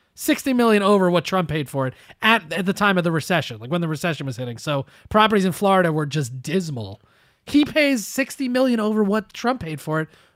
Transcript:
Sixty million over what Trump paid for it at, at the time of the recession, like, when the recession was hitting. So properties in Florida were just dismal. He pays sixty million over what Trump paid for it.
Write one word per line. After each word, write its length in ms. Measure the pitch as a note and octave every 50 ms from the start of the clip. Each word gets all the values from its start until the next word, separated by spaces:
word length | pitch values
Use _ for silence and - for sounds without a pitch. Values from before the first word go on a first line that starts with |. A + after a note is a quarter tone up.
| _ _ _
Sixty 380 | - - - D4+ - - C#4+ C4
million 300 | B3 A#3+ A3+ G#3+ G#3 G3
over 280 | G3 G#3 G3+ F#3 F3+
what 140 | F3 E3+ -
Trump 240 | - F#3+ F#3+ F3 -
paid 200 | D3 D#3+ C#3+ -
for 180 | - C#3 C3
it 80 | B2+ - - - - - _
at, 320 | - A3 A3+ A3 F3 D3+ E3
at 140 | E3+ F#3+
the 60 | F#3 F#3+
time 240 | - G#3 G3+ F#3+ F3+
of 40 | D#3+
the 60 | F3
recession, 480 | E3 D#3+ - - F#3 E3 C3+ - A#2 G#2
like, 120 | A2+ B2
when 100 | D#3+ F3
the 80 | E3+ D#3+
recession 380 | D#3 C#3+ - F3 D#3+ - C#3+
was 100 | C3+ B2
hitting. 220 | G#2+ B2+ B2 A#2 A2
So 260 | - D#3 D3 C#3 C3+ - - - - -
properties 360 | - G#3 G#3+ G#3+ A3 G#3 F#3
in 80 | F#3+ D#3+
Florida 380 | - G3+ G3 G3 F#3 F3+ E3
were 160 | D#3 D#3 D3+
just 360 | D3 C3 D#3 C#3 A#2 B2+ C3 A#2+
dismal. 580 | D#3 D3+ F#3+ F3 D#3+ C#3+ A#2+ A2 F#2+ G2+ - _ _ _ _ _ _ _ _ _
He 180 | - - D4 -
pays 420 | - - D#4 D4 C#4+ C#4 A#3 F#3+
sixty 420 | - - - C4+ - - - C#4 B3
million 300 | B3 B3+ C4 C4 A#3+ A3+
over 240 | G#3+ G#3+ A3 G#3+ G#3+
what 300 | G3 G3+ A3 G3+ - -
Trump 280 | - - A#3+ C4+ B3 E3+
paid 180 | D#3+ D#3 C#3+
for 200 | - D#3+ D#3 D#3 D#3
it. 60 | D3+ _ _ _ _ _